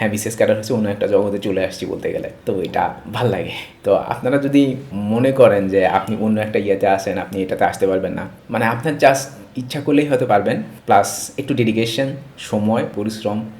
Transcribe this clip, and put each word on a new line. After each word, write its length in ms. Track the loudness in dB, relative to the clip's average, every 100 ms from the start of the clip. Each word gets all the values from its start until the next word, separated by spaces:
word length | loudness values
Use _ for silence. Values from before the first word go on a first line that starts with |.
হ্যাঁ, 100 | -2
বিসিএস 260 | 0 -4 2
ক্যাডার 200 | 2 2
হচ্ছে 160 | 0
অন্য 160 | -2 0
একটা 180 | -2 2
জগতে 320 | 2 2 -2
চলে 260 | -2 -2
আসছি 220 | -2 -4 -8
বলতে 260 | -6 -4
গেলে। 180 | -6 -8 -8 -4
তো 160 | -4
এটা 320 | -2 -2 -2 -4 -8
ভাল 160 | -2 0
লাগে। 220 | -2 -4 -10 -16 -8
তো 100 | 0
আপনারা 440 | 2 0 -4 -2 0
যদি 380 | 2 4 2 0 -8
মনে 400 | -6 0 2 2
করেন 360 | 6 6 6 2
যে 180 | 2 4
আপনি 300 | 2 0 -2
অন্য 200 | 0 0
একটা 180 | 0 0
ইয়েতে 280 | 0 2 2
আছেন, 320 | 2 0 -6
আপনি 240 | -6 -6
এটাতে 220 | -4 0
আসতে 220 | 0 0 0
পারবেন 260 | 0 -2
না, 160 | -4 -8 -12 -6
মানে 140 | -2
আপনার 300 | 0 0 -2 2
just 300 | 4 4 -2 -12 -12 -10
ইচ্ছা 240 | -8 -6
করলেই 260 | 2 2 2
হয়তো 200 | 0 4
পারবেন, 360 | 2 2 -2 -6 -10 2
প্লাস 440 | 4 4 -4 -8 -8
একটু 160 | -2
ডেডিকেশন, 540 | 0 2 0 -2 -2 -4 -6 -14 -18
সময়, 460 | -6 -2 0 0 -2
পরিশ্রম, 560 | -4 -6 -4 -4 -4 -6 -12